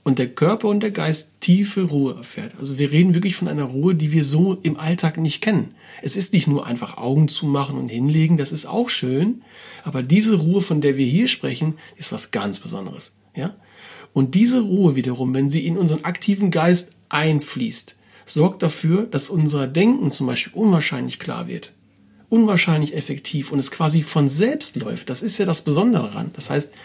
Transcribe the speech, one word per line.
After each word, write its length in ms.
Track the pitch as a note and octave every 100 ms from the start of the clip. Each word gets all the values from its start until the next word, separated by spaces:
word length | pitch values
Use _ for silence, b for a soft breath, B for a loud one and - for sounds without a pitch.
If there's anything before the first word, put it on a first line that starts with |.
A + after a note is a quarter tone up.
und 160 | D3 C3
der 100 | B2
Körper 400 | - E3 A3 G#3+
und 120 | G#3
der 80 | G#3+
Geist 500 | G3 D#3 D#3 - _
tiefe 420 | - F#3 G3+ G3+
Ruhe 320 | F3 C#3+ C3 A#2
erfährt, 360 | A#2+ - - -
also 200 | C#3 C3+
wir 140 | C#3+
reden 220 | D3+ F#3
wirklich 220 | E3+ G3 -
von 120 | E3+
einer 160 | D3
Ruhe, 300 | C3 C3 F3
die 180 | E3 D3+
wir 120 | D#3+
so 340 | C#3 D3+ F#3+ F#3
im 140 | D#3+ D3+
Alltag 400 | D#3+ F3 E3 D#3+
nicht 240 | D#3+ -
kennen. 340 | A3 A#3 - B B B
Es 120 | - G3
ist 160 | -
nicht 140 | F#3 D3+
nur 180 | C#3+ -
einfach 320 | A#2+ G#2 -
Augen 300 | A#2+ C#3+ D3+
zumachen 500 | - D3+ C#3 C#3+ C3
und 100 | B2
hinlegen, 480 | A#2 C#3 D#3 D#3+ E3
das 160 | C#3
ist 140 | D#3+ -
auch 220 | G#3 A#3+
schön, 520 | - B2+ C3+ G#3 - B B B B
aber 180 | D#3 C3
diese 320 | B2+ G3 A3 F#3+
Ruhe, 240 | D#3+ G3
von 200 | - D3+
der 140 | C#3+ C3+
wir 80 | B2
hier 200 | E3+ B3
sprechen, 460 | - C3+ B2 D#3 D#3 B -
ist 160 | -
was 200 | - -
ganz 260 | - - G2
Besonderes. 520 | E3+ G2 F#2+ - - - _
Ja? 200 | - E3+ - B B B B B
Und 220 | C#3 C3+
diese 260 | F3 A#3+ B3+
Ruhe 340 | G#3 F#3+ F3 C3
wiederum, 360 | B2 B2 B2+
wenn 140 | C3 C#3+
sie 160 | D#3 C#3+
in 120 | F3+
unseren 260 | E3+ D#3
aktiven 460 | F3 F3 - G3 G3
Geist 400 | D#3+ E3+ F3 - _ _
einfließt, 880 | D3 D#3 D3 - - A2+ - - - b b -
sorgt 360 | D3+ F3 -
dafür, 400 | E3+ - D#3+ F#3
dass 260 | A#3 C#3+ -
unser 360 | F3+ D3+ D3 C3
Denken 420 | D#3+ G#3+ C4+ C#3+
zum 160 | - B2+
Beispiel 260 | B2 -
unwahrscheinlich 640 | - G#3+ E3+ - B2+ B2+ -
klar 260 | - - -
wird, 260 | - - _ _ b b b _
unwahrscheinlich 680 | A3+ G#3+ F3 - D#3 D3 D#3
effektiv 560 | D3 C#3 - D3 -
und 60 | C#3
es 120 | -
quasi 320 | - D#3+ D#3+
von 260 | D3+ D#3 C#3
selbst 480 | D3 A#3 D4+ - A#2
läuft. 340 | A2 - -
Das 120 | B2
ist 160 | A3+ -
ja 60 | F#3
das 160 | D#3+
Besondere 460 | - D3 A#3 G3 G#2+
daran. 220 | - D#3+
Das 160 | - C#3
heißt, 220 | C#3+ - B